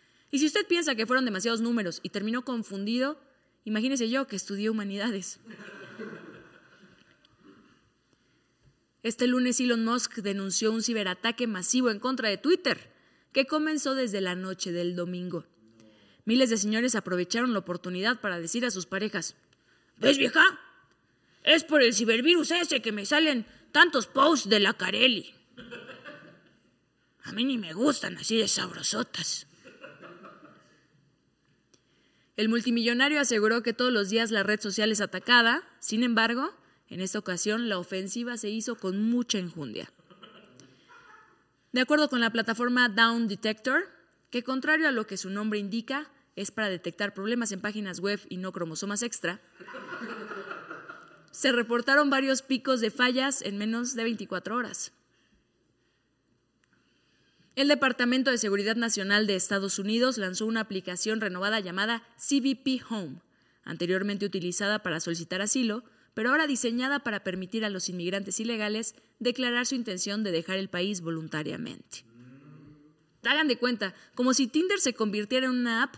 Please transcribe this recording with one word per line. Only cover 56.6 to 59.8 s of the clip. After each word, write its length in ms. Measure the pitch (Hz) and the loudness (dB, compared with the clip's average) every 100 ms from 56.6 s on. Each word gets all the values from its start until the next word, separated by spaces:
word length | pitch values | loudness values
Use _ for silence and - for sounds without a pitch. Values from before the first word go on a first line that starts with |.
| _ _ _ _ _ _ _ _ _ | _ _ _ _ _ _ _ _ _
El 140 | 262 285 | 2 4
Departamento 600 | 285 269 247 240 262 262 | 4 4 2 2 4 4
de 60 | 240 | 2
Seguridad 380 | 208 202 208 | 2 0 0
Nacional 500 | 226 233 202 190 208 | 0 0 0 2 4
de 120 | 208 185 | 4 2
Estados 420 | - 196 196 | 0 0 -2
Unidos 380 | 196 | -4